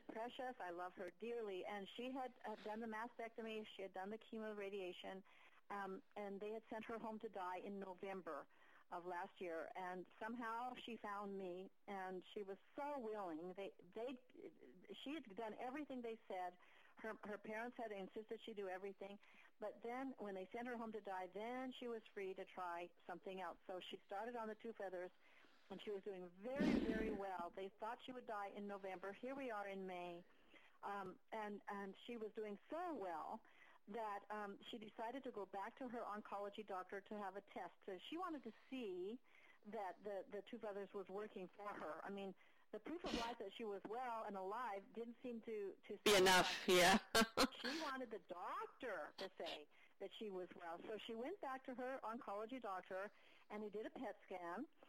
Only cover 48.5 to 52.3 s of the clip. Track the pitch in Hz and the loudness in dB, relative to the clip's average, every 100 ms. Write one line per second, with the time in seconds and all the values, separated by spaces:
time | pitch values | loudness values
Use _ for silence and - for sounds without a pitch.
48.5 | 359 453 - 247 175 151 - 190 - 170 | 0 0 -2 0 0 -2 -4 -4 -2 -2
49.5 | 156 147 - - - 196 - 214 185 180 | -4 -6 -18 -20 -8 -8 -4 -2 -2 -2
50.5 | - 170 170 - 214 - 226 262 403 285 | -4 -4 -4 -2 -4 -2 -2 0 0 -2
51.5 | 262 269 247 247 262 214 240 220 | -2 -2 -2 0 0 -2 -2 -2